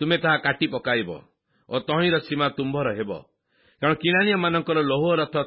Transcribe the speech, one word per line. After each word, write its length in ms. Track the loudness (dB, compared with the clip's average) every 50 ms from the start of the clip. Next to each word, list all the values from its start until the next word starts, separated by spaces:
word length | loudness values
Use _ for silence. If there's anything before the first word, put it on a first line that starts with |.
ତୁମେ 160 | -2 0 0 0
ତାହା 180 | 2 2 0
କାଟି 300 | 2 0 -2 -2 0 -2
ପକାଇବ 440 | -2 -2 -4 -2 -2 -2 -2 -2 -4 -8 -12 -14 _ _ _ _ _ _ _ _ -6
ଓ 80 | -6 -6
ତହିଁର 360 | -2 0 0 2 2 2 2 0
ସୀମା 280 | 0 -2 -2 0 0 -2
ତୁମ୍ଭର 400 | 0 -2 -4 -2 -2 -2 -2 -2 -2
ହେବ, 180 | -4 -4 -6 -6 -10 -10 _ _ _ _ _ _ _ _ _ _ -2 0
କାରଣ 120 | 0 0
କିଣାଣୀୟମାନଙ୍କର 840 | 2 2 2 2 4 4 4 2 2 2 2 0 0 0 0 0 2 2
ଲୌହ 220 | 2 2 2 2 2 2
ରଥ 200 | 2 0 0 -2 -4 -4